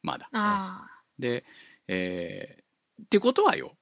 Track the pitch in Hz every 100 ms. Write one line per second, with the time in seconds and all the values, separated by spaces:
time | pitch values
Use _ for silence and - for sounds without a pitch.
0 | - - - 330 311 202 190 190 - -
1 | _ - 127 120 - - - - - 92
2 | 92 90 85 - - - _ _ _ -
3 | - 208 233 262 415 - 64 _